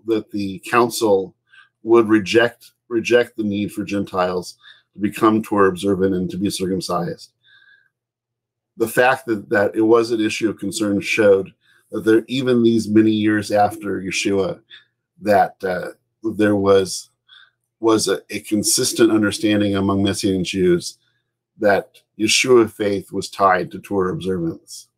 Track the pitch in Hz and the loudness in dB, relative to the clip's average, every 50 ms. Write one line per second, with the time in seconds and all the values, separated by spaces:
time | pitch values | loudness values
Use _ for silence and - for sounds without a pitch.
0 | - 110 113 107 104 _ - 107 101 98 95 87 - - 123 120 123 117 117 - | -4 -4 -4 -4 -4 _ -8 -6 -6 -6 -8 -10 -8 -4 0 0 0 0 -2 -2
1 | 117 104 98 95 95 87 - _ _ _ _ - - _ _ _ - 110 113 117 | 0 0 2 0 0 -4 -12 _ _ _ _ -20 -20 _ _ _ 0 4 4 4
2 | 113 104 110 107 95 87 101 113 120 120 - _ - - _ _ _ - 120 113 | 4 4 2 2 2 2 2 2 2 0 -2 _ -20 -20 _ _ _ -6 -6 -4
3 | 107 - 120 120 120 - - - 107 104 98 101 104 90 - 104 98 85 98 101 | 0 2 2 2 2 0 -4 -6 -6 -4 -4 -4 -4 -6 -6 -8 -8 -6 -4 -6
4 | 98 - - 92 90 90 90 90 87 - - _ _ - - _ _ _ _ 90 | -6 -4 -2 -2 -2 -2 -2 -6 -8 -10 -14 _ _ -20 -20 _ _ _ _ -8
5 | 101 104 - - 117 113 110 110 107 - 107 101 98 95 90 87 98 101 98 90 | -6 -6 -2 0 2 2 2 2 0 -2 0 2 2 2 0 0 -2 -2 0 0
6 | 95 95 95 90 92 85 92 90 101 95 - - 95 90 95 90 - - - - | 0 0 0 -2 -4 -4 -4 -4 -4 -4 -4 -4 -4 -4 -4 -4 -4 -4 -4 -4
7 | - - - - - - _ _ _ _ _ _ _ _ _ _ _ _ _ _ | -4 -6 -8 -12 -16 -20 _ _ _ _ _ _ _ _ _ _ _ _ _ _
8 | _ _ _ _ _ _ _ _ _ _ _ _ _ _ _ - 113 110 - 123 | _ _ _ _ _ _ _ _ _ _ _ _ _ _ _ -6 -4 -2 2 2
9 | 127 127 131 - - 120 110 104 98 101 113 101 101 - - 110 110 110 117 117 | 2 2 2 0 -2 -4 -4 -4 -4 -2 0 0 0 0 2 2 4 4 4 4
10 | 113 113 120 107 107 117 - - 117 104 92 - - 98 92 - 110 104 101 95 | 4 2 0 -2 0 -2 -2 -2 -2 -4 -4 -4 -8 -8 -6 -4 -2 -2 -2 -2
11 | 85 - - - 107 101 98 98 95 - - _ _ _ _ _ _ _ - 92 | -2 -2 0 2 6 6 6 4 2 -2 -12 _ _ _ _ _ _ _ -10 -2
12 | 87 110 110 117 113 - 123 131 123 127 123 120 113 113 117 113 98 101 104 110 | 2 2 4 4 2 0 -4 -2 0 2 2 4 4 4 2 2 0 2 4 4
13 | 110 110 110 107 104 107 107 104 104 - 104 104 104 101 110 - 101 101 95 92 | 4 4 2 2 0 0 0 0 -2 0 0 2 2 0 -2 -6 -8 -8 -8 -8
14 | 95 92 85 - - 101 98 98 92 85 - - _ _ - - _ _ _ _ | -8 -6 -6 -4 -2 -2 0 0 -2 -2 -4 -10 _ _ -20 -20 _ _ _ _
15 | _ _ _ _ 90 104 101 95 90 82 - _ 98 95 90 87 85 - - _ | _ _ _ _ -2 2 2 2 2 0 -2 _ -6 -6 -4 -6 -6 -10 -12 _
16 | _ _ _ _ - 110 98 92 107 104 104 98 98 98 98 95 95 87 - - | _ _ _ _ -10 -6 -2 0 0 2 2 2 4 4 4 4 2 0 -4 -10
17 | - - _ _ _ _ _ - _ _ _ _ _ _ _ _ 110 113 110 107 | -14 -16 _ _ _ _ _ -20 _ _ _ _ _ _ _ _ 0 2 2 2
18 | 107 - 95 - - - 101 104 - - 110 104 95 - - - 127 123 - - | 2 0 -4 -4 -6 -8 -12 -12 -8 -4 -4 -2 -2 -2 -2 -2 -2 -2 0 2
19 | 120 104 107 110 104 101 98 - 113 107 104 104 104 104 101 98 98 101 98 98 | 2 4 4 2 0 0 -2 -2 -2 0 0 0 0 0 -2 -2 -2 0 0 0
20 | 101 101 92 - - 101 95 92 87 - - 95 90 90 87 87 - - - _ | 0 -2 -2 -2 -2 -2 -2 -2 -4 -4 -2 0 2 2 2 0 -2 -6 -14 _
21 | _ _ _ _ _ _ _ _ _ _ _ - 107 101 98 104 - - _ _ | _ _ _ _ _ _ _ _ _ _ _ -2 0 0 2 0 -2 -6 _ _
22 | _ _ _ - 107 107 - - - 131 127 120 113 107 - - 104 101 101 98 | _ _ _ -4 -2 0 0 0 2 4 6 6 4 4 0 -4 -4 -2 -2 -4
23 | 87 - - 98 92 - - - 98 95 90 90 87 - - 90 - - 101 95 | -6 -8 -8 -10 -8 -8 -2 0 2 2 2 2 -2 -6 -10 -14 -10 -6 -4 -2
24 | 92 92 87 76 85 95 92 90 82 82 78 - _ - - - - _ _ | -2 -2 -4 -6 -6 -6 -6 -4 -4 -6 -8 -10 _ -20 -20 -20 -20 _ _